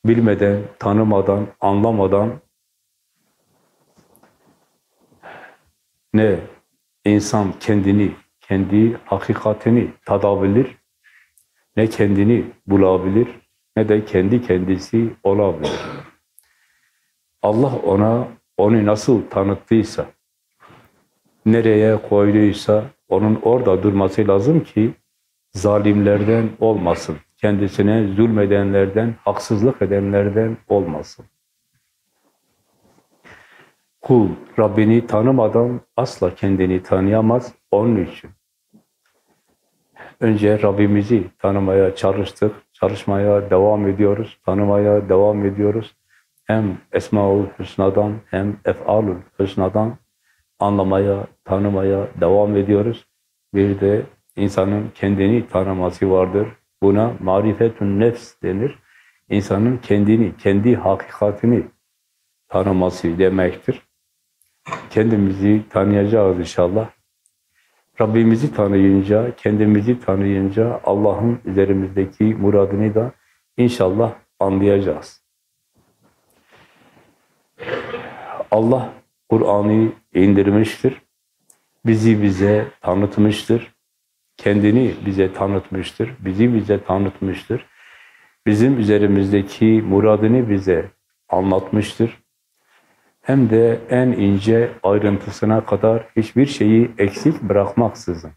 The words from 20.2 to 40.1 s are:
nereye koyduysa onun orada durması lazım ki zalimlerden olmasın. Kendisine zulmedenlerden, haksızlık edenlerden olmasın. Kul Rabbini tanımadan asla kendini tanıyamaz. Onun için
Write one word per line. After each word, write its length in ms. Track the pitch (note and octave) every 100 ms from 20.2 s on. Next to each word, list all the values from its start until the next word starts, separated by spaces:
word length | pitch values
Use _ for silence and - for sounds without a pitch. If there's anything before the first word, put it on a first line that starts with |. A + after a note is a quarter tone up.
| _ _ _ _ - - _ _ _ _ _ _ A2
nereye 560 | A2+ A2 G#2+ G#2+ G#2+ -
koyduysa 760 | G#2 G#2 G#2+ G#2+ G2 - G#2+ A#2+ _ _
onun 320 | F#2+ G#2+ A2
orada 400 | A2 B2 G2+ F#2+
durması 460 | G2+ G2 F#2+ - G2+
lazım 360 | G2 A#2 E3
ki 260 | - - A#2 - _ _ _ _ _
zalimlerden 960 | G2 G2+ G#2 G#2 G#2 G2+ G#2 G#2 A2+ A2 -
olmasın. 560 | A2 G2+ F2 E2 - D2+ _ _
Kendisine 680 | G#2+ G2+ G2 - G2+ A2 G2+
zulmedenlerden, 1080 | G2 A#2 G#2+ G2 G2+ G2+ G2 G2 G#2 A#2 A2+
haksızlık 580 | G2+ G2+ - A2 B2 -
edenlerden 720 | F#2+ G2+ G2 G2+ G2+ G2+ A2+ A2+ -
olmasın. 560 | G2+ F2 D2 D2 - - _ _ _ _ _ _ _ _ _ _ _ _ _ _ _ _ _ _ _ - - _ _ _ _ _ _
Kul 280 | - B2+ G2 - - -
Rabbini 480 | G#2+ G2+ G#2+ A#2 A#2
tanımadan 760 | G#2+ A#2+ C3 A2 A#2 B2 B2 _ -
asla 380 | B2+ - F#2
kendini 480 | - G2 F#2+ F#2 F#2
tanıyamaz. 720 | - F#2+ G2 A2 A2 A#2+ - _ _
Onun 340 | G2+ A#2 G#2+
için 260 | F2 - - _ _ _ _ _ _ _ _ _ _ _ _ _ _ _ _ - -